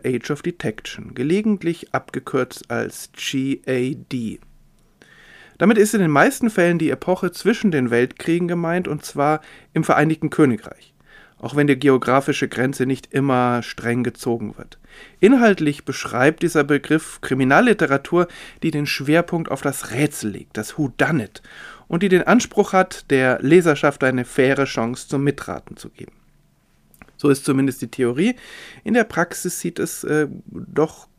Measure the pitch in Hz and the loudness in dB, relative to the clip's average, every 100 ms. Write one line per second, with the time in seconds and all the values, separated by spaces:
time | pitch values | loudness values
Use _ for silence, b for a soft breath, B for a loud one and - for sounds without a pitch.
0 | 127 123 - 143 - - 113 - - - | -4 -4 -6 -6 -6 -6 -6 -8 -12 -14
1 | 107 - 139 196 214 196 165 170 - 127 | -14 -6 -2 0 0 -2 -2 -6 -6 -8
2 | - 131 - 135 127 - - 117 110 - | -6 -12 -4 -4 -4 -8 -8 -6 -6 -10
3 | - - - 135 135 135 - 127 127 139 | -18 -12 -8 -4 -4 -6 -4 -4 -4 -6
4 | - 127 113 - - _ _ _ _ _ | -8 -8 -8 -10 -18 _ _ _ _ _
5 | B B B B B B 180 220 214 220 | B B B B B B 2 4 4 2
6 | 170 143 220 - 233 - 175 170 156 127 | 2 4 4 2 -2 2 2 2 0 -2
7 | - 185 185 - 190 233 208 151 123 117 | -2 -2 -4 -2 -2 2 2 0 2 2
8 | 127 - - 170 175 175 165 180 180 151 | 0 -2 -2 -2 0 -2 -2 -2 -4 -6
9 | - 143 143 156 B B B 160 160 - | -8 -2 0 0 B B B -2 2 2
10 | 151 156 156 - 143 107 - - _ _ | 2 0 -2 2 2 2 -6 -20 _ _
11 | b b b b 127 143 147 131 143 131 | b b b b -6 0 2 4 4 4
12 | 123 135 143 135 127 - 131 135 127 131 | 4 0 2 -2 -2 -2 -2 -2 -4 -4
13 | - 143 139 127 123 120 - - 117 120 | -4 -2 0 2 0 -2 -6 -8 -4 -2
14 | 123 - 127 117 107 - - - B B | -4 -4 -4 -4 -6 -12 -20 -20 B B
15 | B B 202 269 226 185 151 143 - - | B B 6 6 6 4 0 -2 -6 -8
16 | - 117 139 156 170 156 143 143 - 156 | -4 2 2 2 0 2 2 2 2 -2
17 | - - - 131 131 151 247 208 143 139 | -2 -10 -4 0 4 4 4 2 2 0
18 | - 170 175 B B B 165 151 147 - | 0 0 0 B B B -4 -2 -4 -4
19 | 139 165 170 165 - - 143 127 - 123 | 0 2 2 -4 -4 -4 -4 -6 -6 -2
20 | 147 - 107 95 - 107 - - 139 - | -2 -2 -8 -8 -10 -10 -8 -4 -4 0
21 | 139 160 104 - B B B B B 170 | 0 0 -4 -12 B B B B B -2
22 | 196 180 - 233 - - 190 190 190 - | 2 2 4 2 2 0 2 2 0 -2
23 | - 131 131 - 135 180 170 143 151 - | -2 2 2 2 4 6 6 2 2 2
24 | 131 131 120 - 131 135 135 - 117 131 | 0 0 -2 2 2 2 0 -2 -4 -6
25 | - 143 143 139 - 87 - - - - | -6 -2 -2 -2 -8 -12 -12 -20 -20 -20
26 | - _ _ _ _ _ _ _ _ _ | -20 _ _ _ _ _ _ _ _ _
27 | - _ 147 135 - 135 139 123 120 - | -20 _ 2 2 2 0 0 -2 -8 -2
28 | 120 127 214 247 B B B B 214 233 | -2 2 0 -2 B B B B -2 0
29 | 220 - 208 - 180 - 175 - 170 - | 0 -2 -4 -4 -8 -6 -8 -6 -6 -6
30 | - 151 147 - - - - - 156 - | -4 -2 -2 -6 -16 -14 -8 -2 -2 -4
31 | - | -20